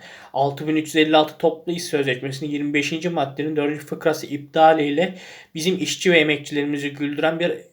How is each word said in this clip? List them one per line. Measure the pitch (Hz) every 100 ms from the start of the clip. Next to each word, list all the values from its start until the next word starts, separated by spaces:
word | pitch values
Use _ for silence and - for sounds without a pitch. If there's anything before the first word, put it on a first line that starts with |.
| - - -
altı | 135 139 139 151
bin | 156
üç | 151
yüz | 160
elli | 156 156
altı | 156 -
toplu | 165 160 -
iş | 170
sözleşmesinin | - 151 135 123 139 135 151
yirmi | 147 147
beşinci | 147 139 160 175
maddenin | 170 135 - 151 151
dördüncü | 147 147 -
fıkrası | 160 165 156 -
iptaliyle | 139 143 160 160 160 147 143 190 185 - - - 160
bizim | 160 185
işçi | 147 - 190
ve | 170
emekçilerimizi | 151 143 143 147 147 147 143
güldüren | 139 143 147 156 165
bir | 170 - -